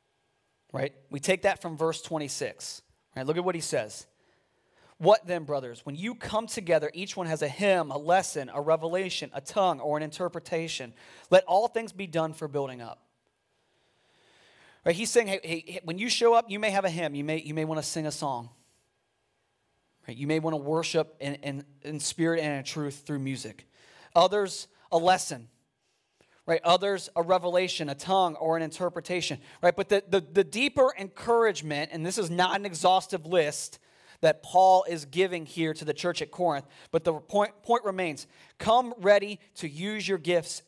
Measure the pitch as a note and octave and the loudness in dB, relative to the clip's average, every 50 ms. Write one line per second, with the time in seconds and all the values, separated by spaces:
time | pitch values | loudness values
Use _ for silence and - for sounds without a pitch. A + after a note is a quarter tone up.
0 | _ _ _ _ _ _ _ _ _ _ _ _ _ _ - C3+ C#3 D3 - - | _ _ _ _ _ _ _ _ _ _ _ _ _ _ -6 -4 -4 -4 -6 -10
1 | _ - - C#3+ C#3+ - F#3 F#3 F#3+ G3 F#3+ - - E3+ D#3+ C#3+ D#3+ E3 D#3+ - | _ -12 -10 -6 0 0 0 2 2 0 0 0 -6 -10 -6 -2 -2 -2 -2 -2
2 | - - E3+ D#3 D3 C#3 - - C#3+ A2 - - - - - - _ _ _ _ | -6 -6 -6 -4 -4 -4 -6 -6 -6 -6 -8 -10 -12 -14 -14 -14 _ _ _ _
3 | _ _ - C3 C3 C3+ D#3+ E3+ F3+ F#3 F3 E3 D3+ - - C3+ A2 G#2+ - - | _ _ -12 -8 -4 -4 -2 -2 0 -2 -2 -4 -4 -4 -2 -4 -4 -4 -10 -16
4 | - _ _ _ _ _ _ _ _ _ _ _ _ _ _ _ _ _ _ - | -18 _ _ _ _ _ _ _ _ _ _ _ _ _ _ _ _ _ _ 0
5 | D#3+ F3 G#3 A3 - F3 F3 E3+ D#3 C#3+ D3 C#3 C3 B2 A#2 A2+ - D3 C#3 D3+ | 6 6 6 6 4 0 -4 -4 -2 -4 -4 -4 -4 -6 -12 -14 -12 -12 -10 -8
6 | F#3 A3+ B3 A#3+ - - G#3+ G#3+ A#3 A3 - A#3+ G3 E3 E3+ D#3 D3+ - - E3 | -8 -8 -8 -8 -8 -4 -4 -4 -4 -4 -8 -6 0 2 2 2 2 0 -6 -8
7 | G3 F#3+ - G3+ F3+ E3 D#3+ D3+ D3+ D3 C3+ - G3+ G3+ F#3+ F3+ D#3+ C#3+ C3+ D3 | -10 -10 -8 -8 -6 -4 -4 -2 -4 -4 -4 0 2 2 4 2 2 -2 -4 -6
8 | D3 D#3+ F3 F#3+ E3+ - - E3 C3+ B2 - C#3+ D3 D#3 D#3+ D#3+ D#3 E3 E3+ F#3 | 0 2 2 2 2 0 -4 -8 -8 -8 -6 -4 0 2 2 2 2 -2 -2 -2
9 | F#3+ F#3 - - D#3 C#3 - C#3 - - - G#3+ F#3+ F#3 D#3+ C3+ A#2+ D3+ D3 D3+ | -2 -2 -6 -8 -8 -8 -10 -12 -10 -6 0 2 2 2 2 0 -2 -4 -2 -2
10 | D#3 D3+ D#3 - F3+ F3 E3+ E3+ D#3 - F3+ D#3+ E3 D#3+ D#3 - C3 A#2 A#2 - | -4 -6 -6 -4 -6 -4 -6 -6 -8 -4 -4 -4 -4 -4 -6 -8 -10 -12 -14 -20
11 | - - - - - - - F#3 F#3 - F3 G3 A3+ A#3+ - A3+ A3+ G#3 F3 F#3 | -20 -20 -20 -14 0 6 6 6 6 6 2 2 2 2 -2 -4 -6 -6 -10 -12
12 | G3 F3 D3+ E3 D#3+ D#3+ D#3 - D#3+ D3+ C#3 C#3+ C#3 C3 B2+ B2 A#2 A#2 - _ | -10 -4 -2 -2 -2 -2 -4 -8 -10 -6 -4 -4 -4 -6 -8 -12 -14 -16 -16 _
13 | _ _ _ _ _ _ _ _ _ _ _ _ _ _ _ _ _ _ _ _ | _ _ _ _ _ _ _ _ _ _ _ _ _ _ _ _ _ _ _ _
14 | _ _ _ _ _ _ _ _ _ _ _ _ _ _ _ _ - E3 E3+ E3+ | _ _ _ _ _ _ _ _ _ _ _ _ _ _ _ _ 0 0 0 0
15 | A3+ - - - A#3 G3 G3 G3 - E3 E3+ E3 D#3+ - E3+ F#3 - E3 E3 F#3 | 0 0 2 2 2 2 0 -4 -4 -6 -6 -6 -8 -10 -12 -12 -8 -8 -6 -4
16 | A3 B3 - - A#3 A#3 A#3 A#3 A#3 A3 G3 G#3 G#3+ A3 F#3+ G3 G3 F#3+ D#3+ E3+ | -2 -2 0 4 4 6 6 6 4 2 -4 -2 -2 0 0 2 0 0 -2 -2
17 | E3+ D3+ C#3+ C#3+ C#3+ D3+ D#3+ D#3+ - D3+ D3+ D#3+ D#3 D#3 D#3+ D#3 D3 - - E3 | -4 -4 -4 -4 -4 -4 -4 -4 -4 -6 -4 -4 -4 -2 -4 -4 -4 -6 -6 -4
18 | D#3 D3+ D3 - D#3+ C#3+ C3+ A#2+ A#2 A#2+ _ _ _ _ _ _ _ _ _ _ | -4 -6 -6 -4 -6 -6 -6 -6 -8 -12 _ _ _ _ _ _ _ _ _ _
19 | _ _ _ _ _ _ _ _ _ _ _ _ _ _ _ _ _ _ _ _ | _ _ _ _ _ _ _ _ _ _ _ _ _ _ _ _ _ _ _ _
20 | - - A#2+ A#2+ C#3+ C#3+ D#3 D#3+ D#3 D#3+ D#3+ D3+ C#3 C#3+ D#3 E3 E3 D#3+ - E3 | -16 -14 -10 -6 -4 -2 -2 0 0 -2 -2 -2 -2 -2 -2 0 0 0 0 0
21 | D3+ D#3 - - C3+ C#3+ C#3+ C#3 - C#3+ C#3 C#3 C#3+ _ _ _ - C#3+ D#3 D3 | 0 0 -4 -10 -8 -8 -8 -6 -8 -8 -8 -10 -12 _ _ _ -12 -10 -8 -6
22 | C#3+ - - - E3 E3 E3 E3 D#3 D3+ D3 C#3 C3+ - - D#3+ D3+ C#3+ C#3 - | -6 -6 -2 0 0 0 2 0 0 -2 -2 -4 -6 -8 -8 -6 -6 -6 -8 -10
23 | - - D3 C#3 C3+ C3+ C3+ A#2+ - A2 G#2 _ - _ _ _ _ _ - - | -10 -8 -6 -4 -4 -4 -6 -6 -8 -12 -14 _ -20 _ _ _ _ _ -20 -20
24 | - - - F3 F3+ F#3 F#3+ G#3 G3+ F#3 - - - - _ _ _ - - E3 | -8 2 4 6 6 6 4 0 -2 -2 -6 -10 -12 -14 _ _ _ 0 0 2
25 | E3 F3+ F#3 F3 - - D3+ B2 A#2 A#2 _ _ _ _ _ _ _ _ _ _ | 4 4 4 4 2 -6 -10 -12 -14 -20 _ _ _ _ _ _ _ _ _ _
26 | _ _ _ _ _ _ _ _ - - E3 D#3+ - E3+ F3 F#3 F#3 G3+ G3 F#3 | _ _ _ _ _ _ _ _ -4 -2 0 0 4 4 4 4 4 0 -2 -2
27 | D#3+ - - E3+ E3+ E3 F#3 F#3 E3+ F3+ F3 F3+ F#3 F3 - - E3 D3 C#3 C#3 | -4 -6 -2 -2 2 4 2 2 2 2 2 2 2 0 -2 -4 -6 -6 -8 -8
28 | - F3 F#3+ F#3+ F#3 F3 D3+ - D#3+ D#3+ E3 E3 E3 D3+ D3 - F3+ F3 F3 E3+ | -2 0 2 4 4 2 0 -2 -2 0 0 0 -2 -4 -6 -4 -4 -4 -4 -4
29 | D#3 - F3+ F3+ E3 - C#3+ - - - - - - F3+ F3 - G3 - G#3 G3 | -6 -4 -4 -4 -2 -4 -6 -8 -10 -18 -6 2 2 2 4 4 2 2 2 2
30 | - F3 F3 G3 E3+ C#3+ D#3+ G3 F#3+ D3+ C#3 G#3+ C4 C#4+ - D4 C4 B3+ - F#3 | 2 2 0 0 0 2 2 2 2 2 2 -2 -2 0 4 4 4 4 4 -2
31 | G3 F#3+ - - - A#3 A#3 A#3 A3+ A3 F#3+ C#3+ D3+ D#3 D3+ C#3+ D3+ - - E3 | -10 -14 -14 -8 -2 2 2 4 4 2 2 0 -4 -4 -4 -4 -4 -4 -6 -6
32 | D#3 F3 F#3 A#3 G3+ D#3+ F3 F3 F3+ F#3 - G3 G3+ G3+ E3+ D#3 F3 F#3 F#3 F#3+ | -4 -4 -2 -2 -2 -2 2 2 2 2 2 -2 -4 -6 -6 2 4 4 4 4
33 | F3+ - G3+ F3+ D3+ D#3+ F3+ F3+ D#3 D3 D3 - - - - - _ _ _ _ | 2 0 -8 -8 -6 0 2 2 2 2 0 -6 -10 -10 -14 -18 _ _ _ _
34 | _ - - - - D#3 D3+ D3+ - - - F#3 F#3+ F#3+ F#3 F#3 F#3+ - F3 D#3+ | _ -20 -6 2 2 2 2 2 -2 2 4 6 8 8 8 8 6 2 -4 -6
35 | D3 C#3 C3 E3+ F#3+ F#3 F3+ E3+ D#3 C#3+ - F3 E3 D#3+ D#3 D#3 D#3+ D3+ D3 - | -8 -6 0 0 0 0 0 -4 -8 -8 -4 -2 -2 -2 -2 -4 -4 -6 -4 -2
36 | - F3 E3 - D#3 D3 - - F3+ E3+ D3 C#3 C3+ - - - - - - E3 | -2 -2 -2 -2 -6 -8 -6 -2 0 0 0 -2 -4 -10 -20 -20 -10 -2 -2 -2
37 | D#3 E3+ D#3+ D3+ D3+ - - G3+ G#3 G#3+ - _ _ - A#3 A#3+ A#3 G#3 F#3+ F#3 | 0 0 -2 -2 -4 -2 0 0 0 0 -2 _ _ 0 0 2 2 -2 -2 -2
38 | F#3 E3 D3 B2+ - _ _ - - _ _ - - G#3 A3 B3 B3+ A#3+ A#3+ A#3+ | -2 -4 -4 -8 -12 _ _ -20 -20 _ _ -6 2 4 4 4 4 2 -4 0
39 | F3 G3 G#3 G3+ G3 G#3 G#3 - _ _ _ - - D#3 C#3 D3+ F3+ G#3 G#3+ G#3+ | 4 6 6 6 4 0 -10 -10 _ _ _ -10 -10 -10 -8 -6 -6 -6 -4 -4
40 | F#3 E3+ G3 F3+ D3 E3+ F3+ E3+ D#3+ - - - - | -4 -2 -2 -2 0 2 0 0 0 -2 -10 -12 -10